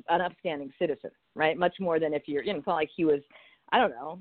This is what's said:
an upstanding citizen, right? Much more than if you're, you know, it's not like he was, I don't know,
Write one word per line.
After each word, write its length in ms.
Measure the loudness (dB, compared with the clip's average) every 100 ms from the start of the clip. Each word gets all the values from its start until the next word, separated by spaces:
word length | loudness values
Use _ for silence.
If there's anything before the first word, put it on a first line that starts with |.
| 0
an 120 | 0
upstanding 520 | 0 -4 -6 -6 -8 -2
citizen, 320 | -2 -2 -8 -18 _
right? 240 | 0 0 2
Much 160 | 0 0
more 200 | 0 0
than 140 | 0
if 80 | -2 -4
you're, 160 | -4
you 100 | -2
know, 60 | -4
it's 80 | -2
not 100 | -2
like 140 | -2
he 100 | 0
was, 160 | 2 2 0 -20 -20 _ 0
I 60 | 2
don't 120 | 2
know, 280 | 0 -10 -12